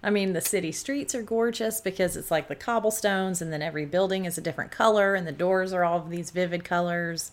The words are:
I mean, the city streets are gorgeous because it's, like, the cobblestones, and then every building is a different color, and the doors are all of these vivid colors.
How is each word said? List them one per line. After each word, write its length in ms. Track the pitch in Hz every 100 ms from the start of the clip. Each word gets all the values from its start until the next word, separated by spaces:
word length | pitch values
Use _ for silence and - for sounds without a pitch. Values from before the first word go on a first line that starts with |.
I 60 | 202
mean, 240 | 208 196
the 80 | 175
city 320 | - 202 175
streets 420 | 165 - 285 -
are 60 | 247
gorgeous 600 | 214 226 233 233 220 214
because 340 | 190 190 180 175
it's, 140 | -
like, 180 | 160 151
the 60 |
cobblestones, 880 | - - 233 214 220 208 190 190 180
and 100 | 165
then 80 | 156
every 240 | 156 151
building 400 | 147 175 190 190
is 140 | 180 170
a 20 |
different 300 | 165 156 -
color, 440 | - 226 214 196
and 120 | 196 165
the 60 |
doors 420 | 143 180 185 185
are 100 | 185
all 140 | 175 175
of 100 | 160
these 220 | 175 165
vivid 340 | 180 180 175
colors. 680 | 175 175 175 170 170 165 -